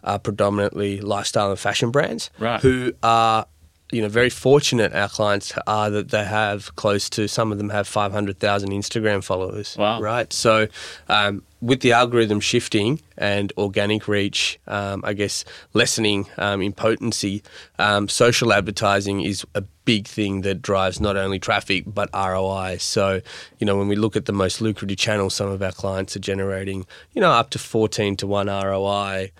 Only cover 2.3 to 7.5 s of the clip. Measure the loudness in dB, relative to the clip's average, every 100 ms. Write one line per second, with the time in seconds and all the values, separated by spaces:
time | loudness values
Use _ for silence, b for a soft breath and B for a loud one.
2.3 | -6 -4 2 2 2 0 0 2 4 4
3.3 | 2 -2 _ _ _ -6 -2 0 2 2
4.3 | 2 4 6 6 2 2 0 -2 0 0
5.3 | 0 -2 -6 -2 0 0 -2 -2 -2 0
6.3 | 0 0 -2 -8 -4 0 0 0 -2 -2
7.3 | 0 0